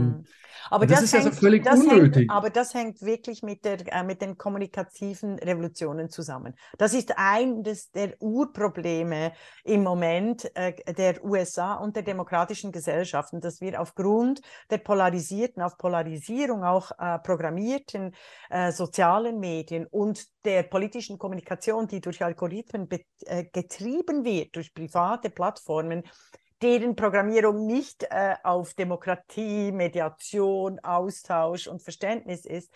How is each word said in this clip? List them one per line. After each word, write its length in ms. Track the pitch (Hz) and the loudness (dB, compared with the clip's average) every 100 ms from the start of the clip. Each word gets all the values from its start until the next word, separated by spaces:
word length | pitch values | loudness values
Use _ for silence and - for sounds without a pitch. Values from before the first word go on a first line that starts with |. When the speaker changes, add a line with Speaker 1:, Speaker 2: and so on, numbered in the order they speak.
Speaker 1:
Mhm. 220 | 120 151 - - - - - | 2 0 -8 -20 -20 -18 -2
Aber 100 | - | 2
Speaker 2:
und 80 | - | 6
das 80 | 277 | 6
Speaker 1:
das 60 | 226 | 8
Speaker 2:
ist 80 | |
ja 80 | 220 | 6
so 80 | 277 | 4
Speaker 1:
hängt, 100 | - | 6
Speaker 2:
völlig 240 | 202 214 | 6 8
Speaker 1:
das 160 | 247 247 | 8 8
hängt, 120 | 302 | 10
Speaker 2:
unnötig. 380 | 214 143 139 117 | 10 10 8 6
Speaker 1:
aber 200 | 104 214 | 4 2
das 240 | 240 247 | 2 0
hängt 280 | 247 226 - | -2 -6 -6
wirklich 400 | 196 226 240 214 | -4 -4 -4 -10
mit 200 | 208 202 | -10 -6
der, 140 | 214 190 180 | -4 -4 -4
äh, 100 | 180 | -4
mit 180 | 185 185 | -4 -6
den 160 | 196 185 | -8 -6
kommunikativen 1000 | 208 196 196 - 185 - 202 190 208 196 | -6 -4 -6 -6 -10 -8 -8 -6 -8 -6
Revolutionen 720 | 180 175 170 170 156 156 165 | -4 -2 -4 -6 -6 -6 -8
zusammen. 440 | - 156 131 - - - - | -8 -10 -10 -12 -16 -20 0
Das 160 | 208 | 2
ist 200 | 254 - - | 2 -2 0
eines 760 | 196 214 262 226 214 214 - | 2 4 2 -2 -6 -8 -8
der 300 | 180 202 - | -6 -6 -4
Urprobleme 1120 | 214 233 285 - 202 170 170 165 170 156 160 165 - - | -4 -2 -2 0 -2 -2 -2 -2 -2 -2 -4 -6 -18 -14
im 200 | - 208 | 0 2
Moment, 680 | 185 180 165 170 214 233 - - | 2 2 2 2 0 -4 -8 -6
äh, 180 | 185 175 - | -6 -6 -8
der 300 | 170 185 175 | 0 0 0
U 120 | 202 196 | 0 0
S 220 | 175 - | 0 -2
A 180 | 180 208 | -4 -4
und 200 | 214 214 | -6 -6
der 80 | |
demokratischen 680 | 190 185 170 175 175 208 202 | -6 -6 -2 0 0 -4 -10
Gesellschaften, 680 | 175 156 156 180 143 - 143 | -6 -2 -2 -2 -4 -4 -8
dass 220 | 170 156 | -8 -8
wir 180 | 190 - | -8 -6
aufgrund 600 | 170 - 190 220 240 277 - - - | -8 -2 2 4 2 0 -8 -20 -6
der 100 | 214 | -6
polarisierten, 840 | - 202 185 175 160 202 240 190 | 0 4 4 2 -4 -4 -4 -4
auf 140 | 175 - | -6 -4
Polarisierung 840 | 180 170 160 156 - 240 285 220 | -2 -2 -2 -8 -8 -4 -2 -2
auch, 280 | 180 185 - - | 0 0 0 -8
äh, 200 | 175 165 | -4 -4
programmierten, 920 | 180 170 165 170 220 277 277 202 190 - - - - | -2 -2 -2 -4 -4 -4 -6 -8 -10 -12 -20 -20 -8
äh, 220 | 180 180 | -2 -2
sozialen 680 | 175 170 - 175 196 233 226 | -2 -4 2 4 4 0 -4
Medien 460 | 185 160 156 165 165 | -6 -6 -6 -8 -6
und 400 | 208 208 208 - _ | -2 -2 -4 -10 _
der 200 | 180 190 | 0 0
politischen 540 | 175 190 208 240 214 196 | 0 -2 -4 -6 -12 -10
Kommunikation, 720 | 190 185 - 180 - 220 226 | -10 -10 -8 -6 -2 -2 -4
die 140 | 196 | -6
durch 200 | - - | -8 -4
Algorithmen 640 | 175 170 175 190 - 214 180 | -4 -4 -6 -6 -10 -10 -6
be-, 180 | 175 - _ - | -8 -10 _ -8
äh, 200 | 175 170 | -8 -6
getrieben 800 | 185 175 - 214 302 349 294 240 | -8 -8 -8 -6 -4 -2 -2 0
wird, 300 | 185 151 165 | -2 -4 -10
durch 180 | 156 | -12
private 560 | - 160 175 175 233 214 | -12 -4 0 0 -2 -6
Plattformen, 760 | - 185 220 - 156 165 170 170 - _ - _ _ | -4 -4 -4 -4 -4 -2 -6 -8 -20 _ -20 _ _
deren 360 | 240 240 240 214 | 2 2 2 0
Programmierung 680 | 208 196 202 226 214 208 220 | 2 2 2 4 4 2 0
nicht, 360 | 247 - - - | -2 -4 -10 -6
äh, 260 | 190 196 190 | -2 -2 0
auf 300 | 185 180 170 | 0 0 -2
Demokratie, 1000 | - 180 175 185 180 _ - 220 208 202 | -6 -4 -4 -4 -6 _ -8 -4 -2 -2
Mediation, 1080 | 190 175 175 156 156 - 208 196 196 190 190 | -2 -2 -2 -4 -6 -6 -2 0 0 -2 -6
Austausch 880 | - 175 190 190 - 170 160 175 - | -2 -2 -2 -8 -4 0 0 -2 -8
und 140 | 180 | -14
Verständnis 640 | - - 202 226 - 175 | -14 -6 -4 -4 -6 -12
ist. 260 | - 170 175 | -10 -12 -12